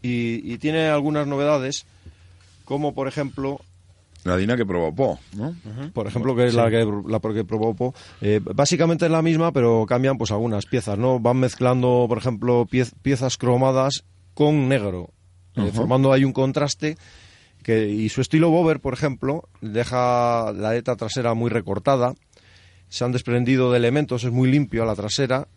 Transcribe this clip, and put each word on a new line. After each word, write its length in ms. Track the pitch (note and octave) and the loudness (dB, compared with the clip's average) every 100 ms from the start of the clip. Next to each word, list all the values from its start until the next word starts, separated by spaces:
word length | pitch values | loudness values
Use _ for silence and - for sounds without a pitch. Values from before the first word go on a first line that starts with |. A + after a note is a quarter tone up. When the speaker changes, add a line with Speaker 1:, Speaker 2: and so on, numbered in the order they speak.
Speaker 1:
y, 400 | B2 A#2+ A#2 A#2 F2+ | -2 -2 -2 -4 -8
y 60 | A#2+ | -6
tiene 300 | D3+ D#3+ D#3+ | -2 0 0
algunas 400 | D3+ C#3+ D3+ C#3+ | 0 0 -2 -2
novedades, 580 | C#3 C#3+ D3 C3 C#3+ - _ - _ - - _ _ | 0 0 0 -2 -8 -12 _ -20 _ -20 -20 _ _
como, 300 | - C#3+ D3 | -6 -2 -2
por 120 | - C3+ | -4 -6
ejemplo, 540 | D3+ C#3 C3 C3+ C#3 - - _ _ _ - | -4 -6 -4 -6 -6 -14 -20 _ _ _ -10
Speaker 2:
La 140 | F#2 F#2 | -2 0
Dina 180 | G2+ | 0
que 120 | A#2+ G2+ | 0 0
probó 260 | F2 D#2+ | 0 -2
Po, 260 | E2+ B2+ D2 - | 0 -2 -2 -10
¿no? 120 | G2+ C3+ | -10 -8
Speaker 1:
Ujú. 400 | E3+ G#2+ A2 D3 | -10 -14 -12 -10
Por 120 | D3+ | -8
ejemplo, 300 | G2+ A#2+ C3 | -6 -4 -2
que 100 | A#2+ | 2
es 60 | B2 | 2
Speaker 3:
Sí. 60 | A#2 | 4
Speaker 1:
la 120 | A2+ | 2
que, 160 | A2+ A2 G#2 G2+ | 2 0 -2 -4
la 100 | A2 | -4
pro-, 140 | A2 | -2
que 100 | G#2+ | -4
probó 300 | F#2+ A2 A2+ | -4 -2 -2
Po. 220 | G2+ B2+ - - - | -2 -4 -6 -20 -6
Eh, 180 | G#2 G#2+ | 0 0
básicamente 680 | - G2+ C#3+ C#3 E3 E3 | 0 0 0 2 2 2
es 60 | E3+ | 2
la 120 | D#3+ | 2
misma, 280 | E3 D#3+ E3 | 2 2 2
pero 320 | C#3+ A#2+ A2+ G#2+ | 2 4 2 2
cambian, 320 | B2 C3 C3 | 2 2 0
pues, 100 | A2+ | -2
algunas 380 | G#2 A#2 G#2 - | -2 -2 -2 -2
piezas, 280 | B2+ G#2+ G2+ | -4 -2 -2
¿no? 200 | B2+ B2+ | 0 2
Van 180 | A#2 B2+ | 2 2
mezclando, 680 | B2+ - B2+ B2+ B2 B2 A#2+ | 0 0 0 2 2 2 2
por 120 | A#2 | 0
ejemplo, 480 | B2+ A2 B2 A#2+ A#2 | -2 -2 2 2 2
piez-, 240 | B2+ B2 - | 0 -2 -4
piezas 360 | C3+ C3+ C3 - | -2 -2 -2 -2
cromadas 680 | B2 B2 C3 C3 C3+ C3+ _ _ _ | 0 2 2 2 0 -2 _ _ _
con 340 | - D3 D3+ B2+ | 0 2 4 2
negro, 400 | C3+ G2+ F2+ F2 _ _ _ _ | 0 -2 -6 -10 _ _ _ _
eh, 60 | - | -2
Speaker 2:
Ujú. 100 | G2 | -2
Speaker 1:
formando 420 | G#2+ A2+ C3 C3+ | 0 2 4 4
ahí 100 | C3+ | 4
un 100 | C3+ | 2
contraste 640 | C3 C3 C3+ C#3+ - D#3 D#3 - - - - _ _ | 0 -2 0 -2 -4 -6 -8 -18 -20 -20 -20 _ _
que, 260 | - A2 G#2+ | 0 0 0
y 200 | G#2 A2 | 0 -2
su 120 | - | -2
estilo 300 | B2 D#3 E3+ | 0 2 4
bobber, 280 | E3 D#3+ C#3+ | 4 2 0
por 140 | C#3 | -4
ejemplo, 560 | B2+ D3+ A#2+ B2+ D#3+ - _ | -4 -4 -4 -4 -6 -10 _
deja 920 | A2 G#2+ A#2+ B2+ B2 B2 A#2+ A#2 A2 | -6 -4 -2 0 2 2 2 0 -2
la 160 | G2 G#2+ | -4 -2
aleta 260 | A#2 A#2 | -2 -2
trasera 380 | A#2+ A2 C3+ A#2+ | -4 -4 -2 -2
muy 160 | A2+ A#2 | 0 0
recortada, 640 | A#2 F#2 G2+ C#3 C3+ B2 - _ _ _ - - - _ | -2 -4 -2 0 2 0 -4 _ _ _ -20 -20 -20 _
se 140 | - | -4
han 80 | B2 | -2
desprendido 600 | B2 A#2+ A#2+ B2 C3 B2+ | -2 0 0 2 2 4
de 60 | B2 | 2
elementos, 440 | A#2 C#3+ D3+ B2 | 2 2 -2 -4
es 80 | B2 | -2
muy 200 | B2 B2+ | 2 4
limpio 320 | C#3+ B2 A2+ | 2 0 -2
a 20 | |
la 80 | A2+ | -2
trasera 520 | G2+ G#2 - C3 C3 - | -2 -4 -2 0 -2 -4